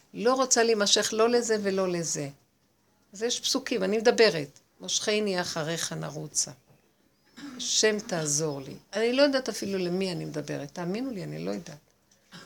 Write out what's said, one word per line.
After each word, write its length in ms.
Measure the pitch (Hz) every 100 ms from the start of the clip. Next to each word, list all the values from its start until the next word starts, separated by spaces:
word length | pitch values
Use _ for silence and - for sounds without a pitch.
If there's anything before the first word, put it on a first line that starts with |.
| _
לא 200 | 170 220
רוצה 280 | 254 262 240
להימשך 460 | 233 220 202 - 202
לא 160 | 214 233
לזה 280 | 240 220 214
ולא 260 | 196 190 185
לזה. 400 | 175 156 156 143 - _ _ _ _ _ _ _
אז 100 | 196
יש 180 | 233 -
פסוקים, 420 | - 254 - 233
אני 160 | 185 220
מדברת, 600 | 220 214 220 165 143 - _ _
"מושכני 600 | 185 - - 214 208 180
אחריך 520 | 175 170 151 165 -
נרוצה. 580 | 160 156 147 151 - - 135 _ _ _ _ _ _ _ - 285 247
השם 420 | - - 220 214
תעזור 640 | 208 170 156 143 156 139
לי." 140 | 143 - _
אני 200 | 196 233
לא 100 | 254
יודעת 260 | 294 269 254
אפילו 300 | 208 202 190
למי 340 | 175 175 190
אני 120 | 160
מדברת, 440 | 156 151 147 143 143
תאמינו 380 | - 175 208 262
לי, 140 | 202
אני 200 | 156 156
לא 60 | 175
יודעת. 260 | 202 170 151 _ _ _ _ _ 175